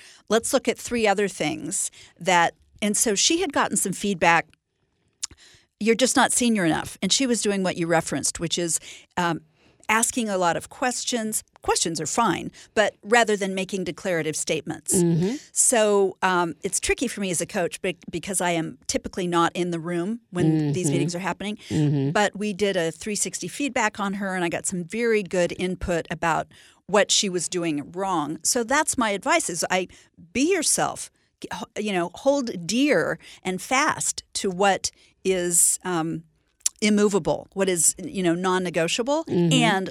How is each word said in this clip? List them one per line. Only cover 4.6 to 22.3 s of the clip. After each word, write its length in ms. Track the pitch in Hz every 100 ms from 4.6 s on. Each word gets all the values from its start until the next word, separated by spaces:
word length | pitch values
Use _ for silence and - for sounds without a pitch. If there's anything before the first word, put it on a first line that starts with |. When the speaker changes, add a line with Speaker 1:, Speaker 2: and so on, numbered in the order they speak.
| _ _ _ _ _ _ - - - - _ _
Speaker 1:
"You're 160 | 214 226
just 200 | 262 269
not 160 | 220
senior 340 | - 240 214 170
enough." 320 | 151 - -
And 100 | 190
she 160 | - 262
was 140 | 233
doing 200 | 214 196
what 160 | 185 -
you 100 | 165
referenced, 520 | 165 - 147 - -
which 180 | 165 -
is, 220 | 170 - - - - -
um, 240 | 175 165 - _ _ _ -
asking 400 | 220 226 - 220
a 80 | 190
lot 200 | 175 160
of 120 | -
questions. 760 | - 254 240 - 240 220 214 - _
Questions 380 | - 453 175 165
are 40 | 151
fine, 440 | - 226 - - - - -
but 200 | 202 -
rather 320 | 208 233 214 208
than 160 | 196 190
making 280 | 190 196 180
declarative 500 | - 196 170 156 143
statements. 580 | - 160 - - - 190
Speaker 2:
Mm-hmm. 400 | 170 165 185 285 -
Speaker 1:
So, 640 | - - 233 214 202 196 -
um, 340 | 190 180 170 -
it's 160 | 190 -
tricky 280 | - 392 254
for 120 | -
me 80 | 196
as 100 | 170
a 40 | 175
coach 360 | 208 170 -
bec-, 160 | 190 165 -
because 300 | 175 - 190
I 100 | 180
am 260 | 170 160 - -
typically 400 | - - - 180
not 240 | 170 165 196
in 160 | 175
the 80 | 170
room 420 | 160 175 180 233 -
when 400 | 175 156 156 147
these 120 | 156 165
Speaker 2:
Mm-hmm. 60 |
Speaker 1:
meetings 220 | 143 180 170
are 40 |
happening. 380 | 185 175 196 208 -
Speaker 2:
Mm-hmm. 420 | 175 147 147 135
Speaker 1:
But 260 | 185 208